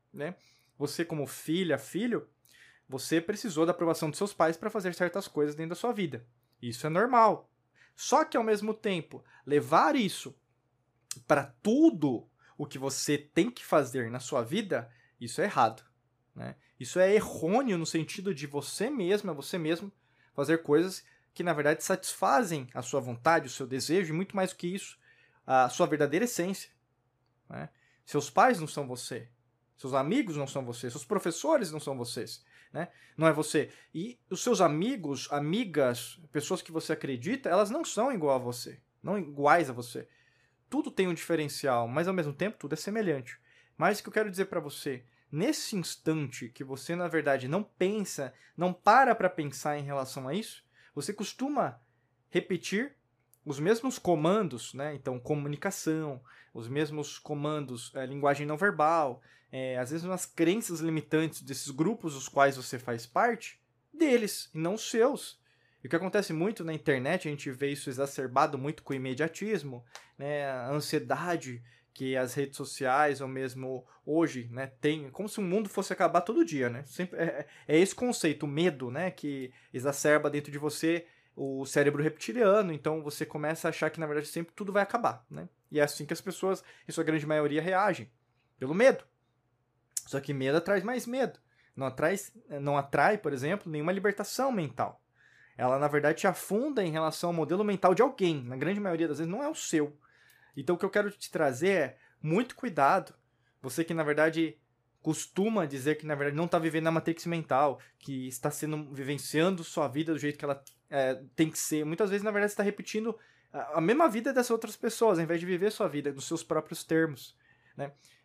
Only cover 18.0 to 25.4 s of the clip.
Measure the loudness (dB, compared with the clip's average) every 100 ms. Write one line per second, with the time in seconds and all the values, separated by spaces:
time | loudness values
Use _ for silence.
18 | -4 -4 -4 -4 -6 -6 -6 -4 -2 0
19 | 0 0 0 -6 -6 -4 -2 -2 -4 -16
20 | _ _ _ -2 2 2 4 4 4 -4
21 | -14 _ _ -4 0 2 2 2 0 -2
22 | -2 0 4 4 2 -2 -6 -8 -4 -2
23 | -2 0 2 4 2 -6 -6 -4 0 0
24 | 0 -2 -2 -2 -2 -2 -6 -6 -10 -18
25 | _ _ _ _